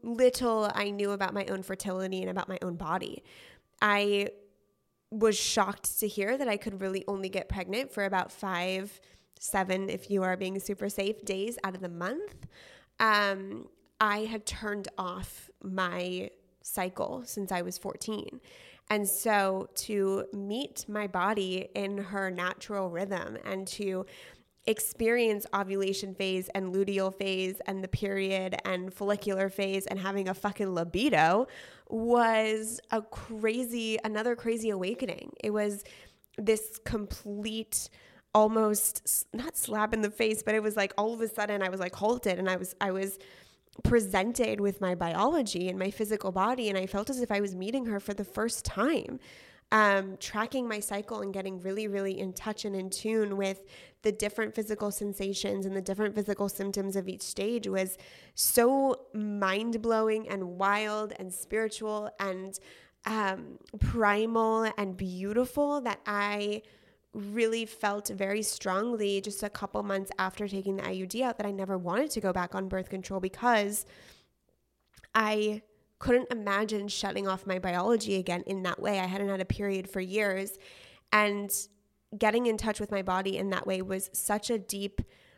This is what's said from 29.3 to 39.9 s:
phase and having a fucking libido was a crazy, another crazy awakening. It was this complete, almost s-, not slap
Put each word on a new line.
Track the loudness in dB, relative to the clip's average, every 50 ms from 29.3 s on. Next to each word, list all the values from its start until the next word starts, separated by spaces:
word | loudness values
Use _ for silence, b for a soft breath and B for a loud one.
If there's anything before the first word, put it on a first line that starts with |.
| 2 2 2 0
phase | 0 0 0 0 0 0 -2
and | -2 -4 -4
having | -2 -2 0 0 0 -2
a | -2
fucking | -2 -2 -2 0 0 0 0 2
libido | 0 0 0 2 2 4 4 6 6 6 8 6 4 2 0 B B B B B B B B
was | -4 0 2 4 6 6 6 6 6 4 4 4 2 0 -2 -4 -8 -8 -4 -2
a | -2 -2
crazy, | -2 -2 -10 -12 -10 -8 -6 0 0 2 2 2 0 -2 -2 -2 0 0 0 0 0
another | -2 -2 0 0 0 0
crazy | 0 0 0 0 0 0 0
awakening. | 0 0 0 -2 -2 -2 -4 -4 -4 -6 -10 -14 -10 -6
It | -2 0
was | 2 2 2 0 -2 -4 -10 B B B B B B B B _ _
this | -2 2 2 2 2 2 -6 -12 -10 -6
complete, | -4 -2 -2 -4 -4 -8 -10 -10 -8 -8 -6 -6 -6 -4 -6 -6 -4 -4 -4 -4 -6 B B B B B B B B 6
almost | 8 8 8 6 6 4 4 4 2 2 0 0 -2 -2
s-, | 0 0 0 0 -4
not | -6 -6 -6 -4 -4
slap | -4 -2 -2 0 0 2 2